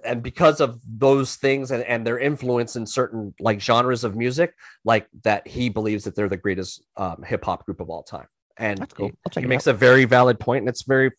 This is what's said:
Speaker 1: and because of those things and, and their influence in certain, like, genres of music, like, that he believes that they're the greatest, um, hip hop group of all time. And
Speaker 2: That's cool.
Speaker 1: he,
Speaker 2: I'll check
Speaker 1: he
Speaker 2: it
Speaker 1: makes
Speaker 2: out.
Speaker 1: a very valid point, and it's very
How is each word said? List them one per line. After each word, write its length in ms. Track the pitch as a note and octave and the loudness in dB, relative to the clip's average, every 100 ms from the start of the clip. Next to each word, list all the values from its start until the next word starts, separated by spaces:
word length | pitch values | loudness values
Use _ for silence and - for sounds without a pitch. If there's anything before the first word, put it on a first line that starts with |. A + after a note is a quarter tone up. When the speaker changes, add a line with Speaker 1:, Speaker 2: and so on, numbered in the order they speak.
| A#2+ | -6
Speaker 1:
and 160 | B2 | -6
because 400 | B2 - E3 D3+ | -6 2 4 4
of 180 | C3+ A#2+ A2 | 0 -4 -12
those 480 | A2 C3+ C#3 C3 - | 2 4 4 2 -2
things 340 | C3+ C3+ C3 | 0 0 -2
and, 120 | A#2+ | -4
and 220 | A#2+ A#2 A2+ | -2 -2 -2
their 140 | A#2+ | -2
influence 560 | C#3 D3 B2+ A#2+ A#2 A#2+ | -2 -2 0 0 -2 -6
in 100 | A2 | -6
certain, 480 | C3 B2+ A2+ G2+ - | -2 -2 -4 -10 -4
like, 200 | A2 G#2 | -2 0
genres 440 | A2 A#2 B2+ A#2+ | 2 2 2 0
of 120 | A2+ G#2 | -2 -2
music, 380 | A#2+ C3+ F3 - - - G#2+ | -2 0 -2 -2 -20 -6 0
like, 220 | A2 - - | 0 0 -4
that 240 | A2 G2+ - | 0 0 -2
he 220 | B2+ B2 | -4 -4
believes 340 | G#2 G#2+ G#2 | -2 -2 -4
that 120 | G2+ G2 | -6 -4
they're 140 | G2+ | -4
the 80 | F#2+ | -2
greatest, 460 | G2+ F#2 F#2 - _ - | -4 -4 -6 -12 _ -8
um, 260 | F#2 - - | -8 -8 -8
hip 180 | G#2 | -6
hop 220 | - F2 - | -4 -6 -6
group 140 | F2+ | -10
of 80 | E2 | -10
all 140 | E2 | -12
time. 240 | - D#2 - _ _ - | -14 -18 -18 _ _ -8
And 200 | A2 G2 | -6 -6
Speaker 2:
That's 160 | - | -8
cool. 140 | - G2+ | -8 -8
Speaker 1:
he, 60 | - - | -8 -10
Speaker 2:
I'll 40 | |
check 100 | - | -6
Speaker 1:
he 40 | B2+ | -2
Speaker 2:
it 40 | |
Speaker 1:
makes 180 | B2+ D3+ | 0 0
Speaker 2:
out. 60 | |
Speaker 1:
a 40 | A2 | 4
very 280 | B2+ C3 A#2+ | 8 8 6
valid 340 | B2+ B2+ G#2+ | 6 6 2
point, 220 | - B2+ | 0 -2
and 80 | A2 | -2
it's 140 | - | -6
very 280 | - C3 C3 | 0 2 0